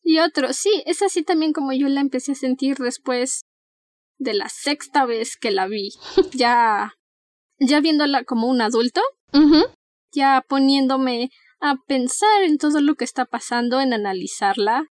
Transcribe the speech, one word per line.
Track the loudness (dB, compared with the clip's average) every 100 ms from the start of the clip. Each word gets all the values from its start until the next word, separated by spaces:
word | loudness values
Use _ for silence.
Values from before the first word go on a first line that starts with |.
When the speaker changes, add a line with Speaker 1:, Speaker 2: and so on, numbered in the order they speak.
Speaker 1:
Y | 2 2
otro, | 2 0 -4
sí, | -2 0 -2
es | -2 -2
así | 0 -2
también | -2 0 0
como | -2 -2
yo | 0 0
la | 0
empecé | -2 -4 -6
a |
sentir | -4 -4 -2 -2 -2
después | -6 -6 -6 -4 -4 -6 -12 _ _ _ _ _ _ _
de | -4
la | -4 -6
sexta | -8 -6 -6 -2 -2
vez | 0 -2 -6 -6
que | -4
la | -2 -4
vi. | -6 -8 -12 -2
Speaker 2:
<laughs> | 0 0
Speaker 1:
Ya, | 0 2 4 2 0 -4 _ _ _ _ _ _ _
ya | 2 2
viéndola | 2 0 0 -2
como | -2 -2 0
un | 0
adulto, | 0 0 0 -2 -4 _ _
Speaker 2:
Ujú. | 4 6 6 4 _ _ _ _
Speaker 1:
ya | 0 2 2 2
poniéndome | 2 2 2 2 0 0 -2 -6 _ _ _
a | -4 -4 -2
pensar | -2 -2 0 2 4
en | 4 2
todo | 2 2
lo | 2
que | 0
está | -4 -4
pasando, | -6 -6 -4 -4 0 0
en | 0
analizarla. | -2 -4 -6 -8 -4 -2 0 0 -2 -4